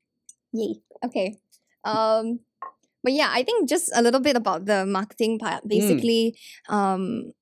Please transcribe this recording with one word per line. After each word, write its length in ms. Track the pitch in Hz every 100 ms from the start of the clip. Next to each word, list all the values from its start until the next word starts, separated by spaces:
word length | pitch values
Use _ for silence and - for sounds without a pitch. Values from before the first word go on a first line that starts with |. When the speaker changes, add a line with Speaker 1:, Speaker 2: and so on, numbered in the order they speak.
| _ _ - _ _
Speaker 1:
Yay. 280 | 226 214 - _ - 247
Okay. 320 | 247 190 220 _ _ _ _ -
Um, 540 | 220 220 220 226 240 - _ - - _ _
but 100 | 247
yeah, 160 | 277 262
I 100 | 240
think 240 | 262 466 277
just 220 | 330 - 240
a 60 |
little 180 | 240 269
bit 160 | 269 247
about 300 | 214 165 196
the 200 | 202 190
marketing 540 | 190 208 - 226 226
part. 240 | 220 170
Speaker 2:
Mm. 60 | 208
Speaker 1:
Basically, 680 | 208 208 156 233 226 226 226 - - -
um, 640 | 208 196 190 190 - - -